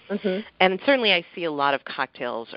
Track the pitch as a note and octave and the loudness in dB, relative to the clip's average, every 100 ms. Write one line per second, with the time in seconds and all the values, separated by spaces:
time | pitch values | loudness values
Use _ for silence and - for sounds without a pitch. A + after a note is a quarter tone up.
0 | - G3+ G3+ F#3+ - - F#3 F#3+ - C4+ | -8 -4 -2 -4 -6 2 2 2 2 2
1 | A3 F3 E3+ - E3+ C#3+ C#3 C3+ - - | 4 0 -2 -6 -4 0 0 0 -4 -6
2 | C3 - A#2+ A2+ A2+ | -6 -4 -4 -4 -8